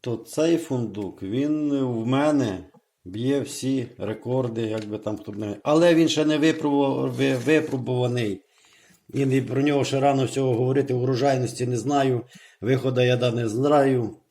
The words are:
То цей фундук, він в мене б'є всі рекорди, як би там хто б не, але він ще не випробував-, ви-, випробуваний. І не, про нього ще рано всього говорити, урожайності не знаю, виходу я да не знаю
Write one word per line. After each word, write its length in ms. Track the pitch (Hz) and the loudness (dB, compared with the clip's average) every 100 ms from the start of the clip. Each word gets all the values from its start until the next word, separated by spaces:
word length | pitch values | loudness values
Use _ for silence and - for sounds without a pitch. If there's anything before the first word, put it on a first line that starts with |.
То 160 | 127 113 | -6 -6
цей 400 | - - 165 165 | -6 0 2 2
фундук, 680 | 165 131 110 98 95 - | 0 -4 -4 -6 -10 -8
він 600 | 95 120 147 151 147 139 | -6 -2 -2 0 0 0
в 240 | 131 113 113 | -2 -2 0
мене 520 | 135 151 147 117 92 85 _ _ _ 90 | 0 2 2 0 -4 -12 _ _ _ -14
б'є 360 | 101 127 139 | -6 -2 -2
всі 460 | 123 - 131 135 117 - | -2 -6 -4 -4 -4 -8
рекорди, 640 | 101 107 120 131 123 113 | -8 -8 -4 -2 -2 -4
як 240 | 110 110 104 | -4 -6 -6
би 120 | 104 | -8
там 200 | 110 107 | -6 -8
хто 140 | - | -10
б 60 | 101 | -8
не, 180 | 104 101 | -8 -6
але 320 | - 156 175 165 | 0 4 6 6
він 140 | 160 | 4
ще 160 | 156 151 | 2 2
не 120 | 151 | 2
випробував-, 720 | 156 156 147 143 139 131 135 | 2 2 0 2 2 0 -4
ви-, 240 | 123 135 131 | 0 0 0
випробуваний. 1040 | 117 156 156 135 120 123 123 123 110 95 _ _ _ _ _ _ _ | 2 2 2 -4 -2 0 0 0 -2 -4 _ _ _ _ _ _ _
І 120 | 135 135 | -2 2
не, 160 | 131 | 0
про 200 | 117 123 | 0 0
нього 220 | 147 143 | 2 2
ще 160 | 127 135 | 2 2
рано 260 | 139 135 127 | 4 2 0
всього 280 | 135 131 | 0 0
говорити, 400 | 117 127 139 139 | 2 2 0 0
урожайності 760 | 127 127 127 139 131 120 - 123 | 0 0 2 2 2 -2 -4 -4
не 100 | 120 | -2
знаю, 440 | 117 143 135 120 113 - - _ | 0 2 2 0 -4 -20 -20 _
виходу 400 | 107 131 127 127 | 0 0 0 2
я 160 | 123 123 | 2 2
да 140 | 123 | 0
не 160 | 113 113 | 0 -2
знаю 680 | 110 143 147 135 127 107 - _ | 0 2 4 4 2 -2 -8 _